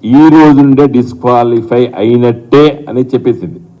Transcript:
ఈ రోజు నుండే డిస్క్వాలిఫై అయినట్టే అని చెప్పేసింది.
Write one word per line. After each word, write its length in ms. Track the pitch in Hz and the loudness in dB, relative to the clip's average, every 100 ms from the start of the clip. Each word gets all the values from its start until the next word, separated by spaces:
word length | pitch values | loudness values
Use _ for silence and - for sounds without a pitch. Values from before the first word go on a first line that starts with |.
| 110 | 2
ఈ 160 | 135 156 156 | 4 4 4
రోజు 240 | 151 139 | 4 4
నుండే 240 | 139 135 143 123 | 2 2 0 -2
డిస్క్వాలిఫై 840 | 120 - 123 120 120 117 - 120 123 - | -4 -6 -2 0 0 -4 -2 -4 -4 -4
అయినట్టే 840 | 110 120 120 113 - 143 147 - - | -2 0 -2 -4 0 2 2 -2 -8
అని 120 | 123 131 | -6 -4
చెప్పేసింది. 460 | - - - 87 85 - _ | -4 -4 -6 -10 -16 -20 _